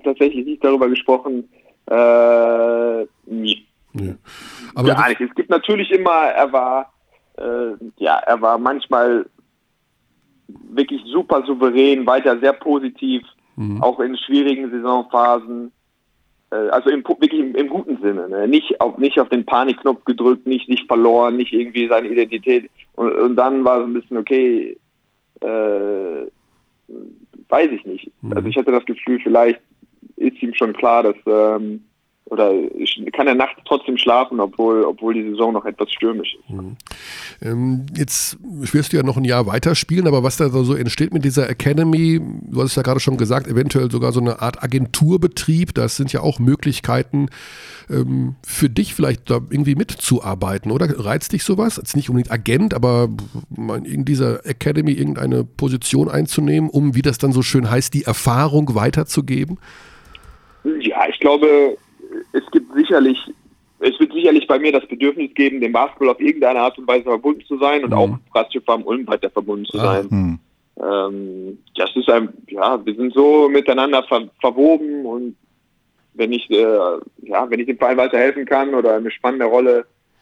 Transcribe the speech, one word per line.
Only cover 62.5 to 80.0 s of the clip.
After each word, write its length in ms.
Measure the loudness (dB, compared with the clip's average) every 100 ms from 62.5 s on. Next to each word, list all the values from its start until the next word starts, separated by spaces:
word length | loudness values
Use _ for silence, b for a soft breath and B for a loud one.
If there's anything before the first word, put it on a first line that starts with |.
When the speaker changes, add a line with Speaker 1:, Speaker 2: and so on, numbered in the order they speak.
Speaker 1:
gibt 200 | 0 2
sicherlich, 440 | 2 4 6 4 2 -6 -18 _ _ _ _
es 180 | -2 2
wird 120 | 0
sicherlich 340 | 4 4 4 4
bei 120 | 2
mir 140 | 2
das 140 | 0 -2
Bedürfnis 460 | -2 0 0 -2
geben, 260 | 0 0 0
dem 120 | 0
Basketball 380 | 0 0 2 0
auf 100 | 2
irgendeine 400 | 0 2 2 2
Art 180 | 0 -2
und 80 | 0
Weise 160 | 0
verbunden 380 | 0 0 0 -2 -6
zu 120 | -2
sein 260 | 0 0
und 60 | 0
Speaker 2:
Mhm. 60 | 0
Speaker 1:
auch 220 | 0 -2 -4
Ratio 260 | -2 -2 -4
Farm 180 | -2 -2
Ulm 240 | -2 -6 -4
weiter 240 | -4 -4
verbunden 360 | -4 -6 -6 -6
zu 120 | -2
Speaker 2:
Ah. 240 | 0 0
Speaker 1:
sein. 40 | 0
Speaker 3:
Mhm. 280 | 0 0 -4 _ _ _ -10
Speaker 1:
Ähm, 760 | -4 -2 -4 -6 -12 -12 -14 -16 _ -6
das 140 | -4 -2
ist 120 | 2
ein, 180 | 2 0 -8 -12
ja, 360 | -4 -2 -2
wir 100 | -4
sind 180 | -4 -2
so 340 | 4 6 6 6
miteinander 540 | 4 2 2 2 0
ver-, 240 | 0 -2 -2 _
verwoben 640 | -2 4 4 4 0 -6 -6
und 300 | -8 -8 -12 _ _ _ _ _ _ _
wenn 180 | -4 -2
ich, 180 | -2 0
äh, 120 | 2 4 4 2 -2 -8 -18
ja, 260 | -6 -4 -2
wenn 100 | -2
ich 60 | -4
dem 120 | 0
Verein 180 | 0 2
weiterhelfen 480 | 2 2 2 0 0
kann 280 | 0 2
oder 220 | 2 2 2
eine 140 | -2
spannende 360 | -4 -4 0 2
Rolle, 400 | 4 4 2 -2 _